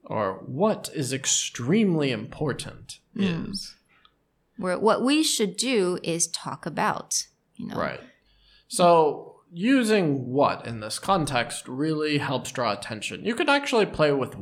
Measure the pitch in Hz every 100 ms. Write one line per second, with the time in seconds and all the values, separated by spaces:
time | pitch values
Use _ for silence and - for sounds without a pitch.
0 | - 110 98 95 - 131 220 - - -
1 | 127 131 - - - - 120 208 202 160
2 | 139 113 117 - 151 - - - - -
3 | _ - 190 165 - - - - _ _
4 | _ _ _ _ _ - 185 180 214 202
5 | 247 302 311 - 202 180 240 240 180 180
6 | 170 165 - - - - - 147 202 -
7 | - - - _ _ - - - 76 64
8 | - _ _ _ _ _ - - 175 170
9 | 151 127 - - _ 170 220 269 220 214
10 | 165 139 120 131 156 175 113 117 107 -
11 | - 190 139 127 117 - - 127 156 156
12 | 151 147 - 127 120 - 117 101 - 110
13 | - 92 202 233 311 285 285 233 180 -
14 | 151 139 123 -